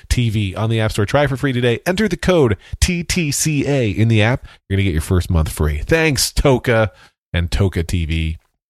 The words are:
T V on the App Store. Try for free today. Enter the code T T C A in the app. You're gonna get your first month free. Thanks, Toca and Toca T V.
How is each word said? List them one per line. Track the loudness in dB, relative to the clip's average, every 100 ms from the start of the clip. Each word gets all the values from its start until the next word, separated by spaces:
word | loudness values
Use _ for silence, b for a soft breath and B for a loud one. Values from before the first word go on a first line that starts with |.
| -4
T | -2 0
V | -2 -4 -4
on | -2
the | 0
App | 0
Store. | 0 0
Try | 0 0
for | 0
free | -2
today. | 0 0 0 -2
Enter | -2 -2
the | -2
code | 0 2 2 0 B -2
T | -2 -2
T | -4 -2 -2
C | -2 -2 -2 0
A | 0 0
in | 0 2
the | 4
app. | 2 0 B B -4
You're | 0
gonna |
get | 0
your | 0
first | 0 0 2
month | 0 0
free. | 0 -2 -2
Thanks, | 0 2 2 0 -2
Toca | 0 2 2 2 2 0 b b _ _
and | -4 -2
Toca | 0 0 0 -2
T | -2 -2
V. | -2 -4 -6 -12 _